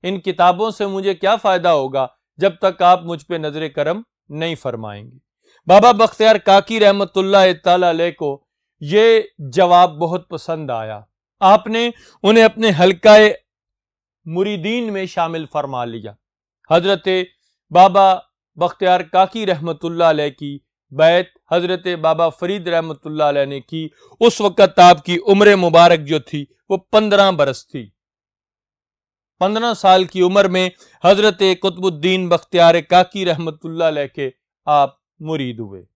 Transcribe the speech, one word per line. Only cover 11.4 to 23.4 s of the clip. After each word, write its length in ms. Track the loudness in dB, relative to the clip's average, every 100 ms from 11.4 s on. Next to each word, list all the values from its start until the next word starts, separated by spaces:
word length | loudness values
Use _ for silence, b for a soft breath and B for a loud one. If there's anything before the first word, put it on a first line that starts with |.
आपने 500 | 2 2 0 -6 -6 -8 b b
उन्हें 220 | 2 4
अपने 260 | 4 2 -2
हल्काए 680 | 2 0 4 6 8 6 0 _ _ _ _ _ _ _ _ -12
मुरीदीन 600 | -6 -4 -6 -6 -6 -6
में 160 | -8 -10
शामिल 400 | -6 -6 -8 -10
फरमा 380 | -10 -8 -10
लिया। 320 | -10 -12 -16 -20 _ _ _ _ _
हजरत 560 | -2 0 -4 -2 -4 -6 _ _ _ _
बाबा 580 | 4 6 6 2 0 _ _ _ -6
बख्तियार 460 | -6 -2 0 0 0
काकी 360 | 0 0 -2
रहमतुल्लाह 640 | -6 -6 -6 -10 -10 0 0
अलैह 180 | 0 -4
की 300 | -8 -18 -18 _ _ _
बैत 400 | 0 2 2 -2 _ _
हजरत 340 | -4 -2 -6 -6 -4
बाबा 280 | -2 0 -2
फरीद 380 | -4 -8 -8 -4
रहमतुल्लाह 600 | -6 -6 -12 -12 -4 -2
अलैह 180 | -2